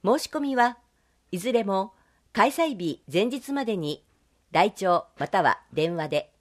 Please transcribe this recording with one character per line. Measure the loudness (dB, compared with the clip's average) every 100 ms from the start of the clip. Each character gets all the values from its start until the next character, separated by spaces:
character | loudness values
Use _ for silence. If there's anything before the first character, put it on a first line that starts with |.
| 2
申 | 0
し | -2
込 | -6
み | -4 2
は | 0 0 _ _ _ _ _
い | -6
ず | -2
れ | 0
も | 0 -2 -2 _ _ _ _
開 | 2 2
催 | 2 -2 -2
日 | -4 -6 -2
前 | 0 0
日 | -2 -6
ま | -6 -4
で | -4
に、 | -4 -8 _ _ _ _ _
来 | 2 2
庁 | 2 0 0 0 -10
ま | -2
た | 2
は | 2 0 _
電 | -2 -2 -2
話 | -4
で。 | -4 -6 _